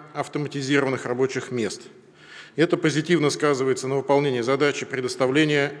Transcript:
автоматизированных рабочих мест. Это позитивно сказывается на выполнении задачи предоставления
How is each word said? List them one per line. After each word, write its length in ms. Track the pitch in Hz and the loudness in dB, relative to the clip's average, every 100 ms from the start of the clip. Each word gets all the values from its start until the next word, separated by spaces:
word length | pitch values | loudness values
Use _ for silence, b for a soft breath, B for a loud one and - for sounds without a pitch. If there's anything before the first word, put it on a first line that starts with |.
| - | -12
автоматизированных 920 | 147 135 147 143 143 135 143 135 123 | -8 -6 -6 -6 -4 0 2 2 -2
рабочих 460 | 120 123 131 131 - | -2 0 0 -2 -6
мест. 320 | 123 104 - - - - B B B B | -4 -4 -6 -16 -20 -20 B B B B
Это 220 | B 175 175 | B 2 2
позитивно 520 | 160 143 156 170 147 | 0 0 0 2 2
сказывается 600 | - 151 131 131 127 131 | 0 0 2 0 -2 -2
на 80 | 139 | -2
выполнении 460 | 131 143 143 123 | 2 2 2 0
задачи 440 | 117 135 147 135 - | 0 2 2 0 -6
предоставления 840 | 131 123 - 131 139 151 147 143 143 | -6 -4 0 2 4 4 2 0 -4